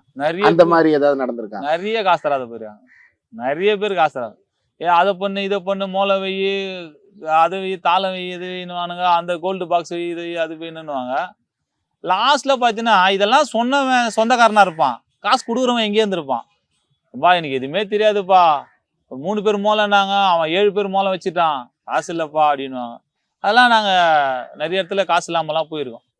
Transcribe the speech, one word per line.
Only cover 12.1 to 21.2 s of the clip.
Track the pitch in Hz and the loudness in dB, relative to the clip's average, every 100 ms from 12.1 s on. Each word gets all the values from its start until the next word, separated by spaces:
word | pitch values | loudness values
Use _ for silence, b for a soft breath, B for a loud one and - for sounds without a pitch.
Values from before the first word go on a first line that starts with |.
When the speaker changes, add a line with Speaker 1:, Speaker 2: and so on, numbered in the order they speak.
| 185 247 285 269 262 | 0 2 2 2 0
Speaker 1:
பாத்தீங்கன்னா, | 240 214 233 202 185 | 0 0 2 4 4
இதெல்லாம் | 196 202 269 285 | 4 2 2 2
சொன்னவன் | 226 240 277 262 254 233 220 | 0 0 0 2 0 0 0
சொந்தக்காரனா | 226 247 226 214 | 2 4 4 6
இருப்பான், | 185 160 143 117 _ _ | 4 4 0 -2 _ _
காசு | 202 240 - | -2 0 0
கொடுக்குறவன் | 233 254 240 | -2 0 0
எங்கேயே | 214 208 214 | 0 0 0
இருந்திருப்பான். | 185 135 120 - _ _ _ _ _ _ | 0 -4 -6 -8 _ _ _ _ _ _
"அப்பா, | 123 160 | 0 2
எனக்கு | 180 156 131 | 2 2 -4
எதுவுமே | 135 170 | -2 -4
தெரியாதுப்பா, | 208 208 214 208 185 190 170 143 127 _ _ _ - | -2 0 2 0 2 4 6 2 -2 _ _ _ -18
ஒரு | 131 | -12
மூணு | 156 214 | -6 -4
பேர் | 202 208 | -2 0
மோளைனாங்க, | 202 214 208 202 196 196 196 | 0 0 2 2 2 2 2
அவன் | 170 160 | 2 2
ஏழு | 175 208 | 2 0
பேர் | 190 202 | 0 -2
மோளம் | 190 196 | 0 0
வச்சுட்டான், | 185 | -2